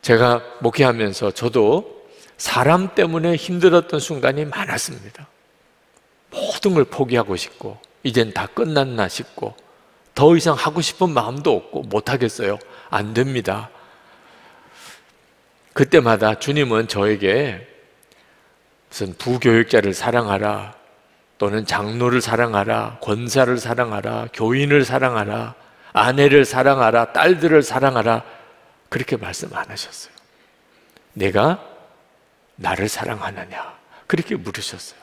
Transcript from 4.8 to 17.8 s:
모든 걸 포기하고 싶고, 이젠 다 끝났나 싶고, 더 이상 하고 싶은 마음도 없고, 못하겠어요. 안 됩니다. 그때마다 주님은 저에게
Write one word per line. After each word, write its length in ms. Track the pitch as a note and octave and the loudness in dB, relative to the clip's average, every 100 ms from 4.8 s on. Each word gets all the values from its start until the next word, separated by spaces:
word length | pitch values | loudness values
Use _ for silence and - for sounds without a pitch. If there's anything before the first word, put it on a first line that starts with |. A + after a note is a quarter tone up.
| - - G2+ - D3 _ _ _ _ _ _ _ _ _ _ | -8 -12 -18 -20 -20 _ _ _ _ _ _ _ _ _ _
모든 420 | - - - G#3 | -8 -6 -2 0
걸 120 | F3 C3 | 2 0
포기하고 500 | - C3 A#2+ A2 F#2 | -2 0 0 0 -6
싶고, 420 | - - G#2 G#2 _ _ | -8 -14 -16 -16 _ _
이젠 300 | C3+ A#2+ A2+ | -4 0 -2
다 140 | G2 F#2+ | -4 -8
끝났나 600 | - G3 D3+ C3+ A#2 F#2 | -4 -2 0 -2 -2 -4
싶고, 460 | - - - G#2+ - _ _ _ _ _ - | -6 -12 -10 -12 -12 _ _ _ _ _ 4
더 220 | D3 E3+ | 6 6
이상 180 | E3 C#3 | 4 0
하고 240 | D#3+ D#3 | -2 -2
싶은 300 | D#3+ - F#3 | -6 -2 0
마음도 440 | C#3 A2 C3+ D3 | 0 -2 -4 0
없고, 300 | G#2+ - - | 0 -2 -12
못하겠어요. 760 | C#2 G#2+ - C3 A#2+ - G2+ G2+ - - - | -4 -4 -4 -2 -4 -2 -6 -6 -10 -20 -6
안 240 | G2 G#2 | -6 -2
됩니다. 560 | A2+ C3+ B2+ F#2+ G2+ A2+ - - _ _ _ _ - - _ _ - - - _ _ _ _ _ _ _ | -2 -2 -2 -4 -6 -8 -20 -20 _ _ _ _ -20 -20 _ _ -20 -20 -20 _ _ _ _ _ _ _
그때마다 640 | D3 C#3 E3 A#2+ G#2+ G#2+ G#2+ | 0 4 6 4 2 2 0
주님은 480 | - D3 C3+ A2 A2+ | -4 -2 0 0 0
저에게 800 | G2+ G2+ G#2 G2 A2+ C#3+ F#2 A#2 - | 0 0 2 2 0 -2 -8 -16 -20